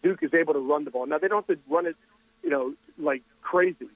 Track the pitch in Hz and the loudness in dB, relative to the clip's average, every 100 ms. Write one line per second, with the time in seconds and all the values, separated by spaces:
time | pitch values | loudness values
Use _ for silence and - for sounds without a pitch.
0 | 175 190 151 165 165 143 131 147 147 127 | 0 0 0 2 2 0 2 -2 0 -6
1 | 127 151 185 208 196 160 139 160 175 - | -2 -2 0 -2 -2 -4 0 0 0 -6
2 | _ _ _ _ 359 143 127 151 _ - | _ _ _ _ -2 -2 -2 -6 _ -6
3 | 151 135 _ _ - 180 185 170 117 | -4 -4 _ _ -2 2 2 0 -14